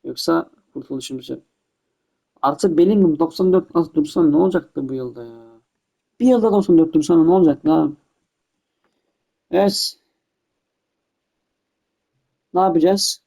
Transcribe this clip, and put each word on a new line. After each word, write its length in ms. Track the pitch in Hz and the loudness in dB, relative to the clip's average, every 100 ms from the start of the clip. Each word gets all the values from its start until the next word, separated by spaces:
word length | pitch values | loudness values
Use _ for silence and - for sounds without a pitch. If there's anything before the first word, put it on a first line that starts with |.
Yoksa 460 | - - - 165 - _ _ | -16 -8 -4 -4 -6 _ _
kurtuluşumuz 580 | 139 135 135 - 131 127 | -18 -14 -14 -12 -16 -14
yok. 120 | 131 _ _ _ _ _ _ _ _ _ _ | -16 _ _ _ _ _ _ _ _ _ _
Artı 360 | 139 143 190 160 | -6 -2 -2 2
Bellingham 400 | 180 208 180 147 | 2 4 2 0
doksan 340 | 160 - 185 | -4 -2 0
dört 240 | 180 - 170 | 0 0 -4
az 180 | 165 | -2
dursa 280 | 160 147 - | -4 -4 0
ne 140 | 160 151 | 2 2
olacaktı 520 | 190 180 - - 135 | 0 -2 -6 -12 -10
bu 60 | |
yılda 300 | 131 127 120 | -10 -10 -14
ya? 360 | 117 117 113 113 _ _ _ _ _ _ | -20 -20 -20 _ _ _ _ _ _ _
Bir 60 | 247 | 2
yılda 260 | 240 220 | 2 2
doksan 260 | 202 175 170 | 0 4 2
dört 160 | 160 | 4
dursa 300 | 160 151 170 | 0 2 2
ne 60 | 160 | 4
olacaktı 420 | 185 165 139 156 | 4 2 0 0
abi? 220 | 160 151 - _ _ _ _ _ _ _ _ _ _ _ _ _ _ _ | 0 -2 -6 _ _ _ _ _ _ _ _ _ _ _ _ _ _ _
Evet. 480 | 190 202 196 - - _ _ _ _ _ _ _ _ _ _ _ _ _ _ _ _ _ _ _ _ _ _ _ _ _ | 0 0 -2 -8 -12 _ _ _ _ _ _ _ _ _ _ _ _ _ _ _ _ _ _ _ _ _ _ _ _ _
Ne 60 | 180 | -2
yapacağız? 600 | 190 165 170 196 - - | 0 2 0 0 -4 -8